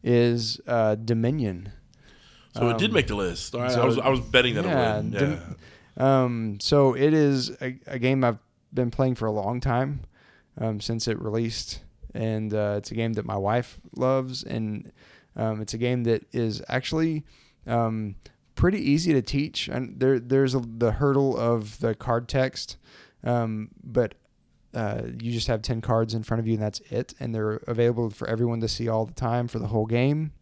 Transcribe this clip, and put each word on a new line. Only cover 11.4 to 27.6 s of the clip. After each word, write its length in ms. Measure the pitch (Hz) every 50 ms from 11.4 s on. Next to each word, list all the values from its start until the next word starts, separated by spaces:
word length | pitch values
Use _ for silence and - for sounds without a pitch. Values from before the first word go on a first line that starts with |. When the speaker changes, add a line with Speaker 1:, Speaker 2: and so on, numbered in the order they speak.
| 117 113 113 - - - - - - - _ _ - - -
Speaker 1:
and, 360 | - 113 113 110 107 110 107 104
uh, 220 | 107 107 104 104 104
it's 100 | 104 -
a 40 | -
game 180 | 110 113 113 113
that 120 | 107 101
my 120 | - 101 101
wife 420 | 98 101 110 123 117 - - - - - -
loves, 480 | - 123 131 131 135 131 131 127 123 -
and, 480 | - - 117 110 107 107 104 - - - _ - - - - _ _ _
um, 260 | - 117 110 110 107
it's 140 | 107 - -
a 20 | 117
game 260 | 120 120 127 123 120
that 200 | 117 113 104 - _ -
is 300 | 117 117 113 104 - - -
actually, 560 | - 127 127 - - 160 160 165 160 151 147 - - _ _ _ _ _ - -
um, 480 | 117 117 117 113 110 110 110 104 101 - - - _ _ _ _ _
pretty 240 | - - 175 190 208
easy 340 | - 135 143 160 170 180 156
to 80 | 135
teach. 460 | 117 - - 139 143 156 151 - - -
And 320 | 131 127 131 123 - -
there, 200 | 131 131 135 123
there's 360 | 120 120 131 135 135 131 127
a, 40 | 135
the 340 | 120 117 113 113 120 117 107
hurdle 440 | 113 143 143 139 139 139 135 127 -
of 420 | 117 117 117 117 107 107 110 -
the 140 | - 117 110
card 340 | - - 120 117 117 120 -
text, 500 | - 139 131 135 - - - - - - _ - - - - - _ _ -
um, 460 | 120 123 120 117 113 110 107 107 - - - -
but, 320 | 127 113 120 120 107 - _ _ _ _ _ _ _ _ _ _ _ -
uh, 280 | - 113 101 107 113 113 117 123 120
you 120 | 113 117 120
just 140 | 113 110 -
have 140 | 120 107
ten 200 | 110 - 117 113
cards 320 | 113 - 120 113 113 113 107
in 100 | 113 110
front 160 | - 117 117
of 80 | 113 110
you, 60 | 113
and 100 | 107 107
that's 160 | 107 104 - - -
it. 240 | - 123 123 - - -
And 160 | 131 120 113
they're 240 | 110 107 107 107 -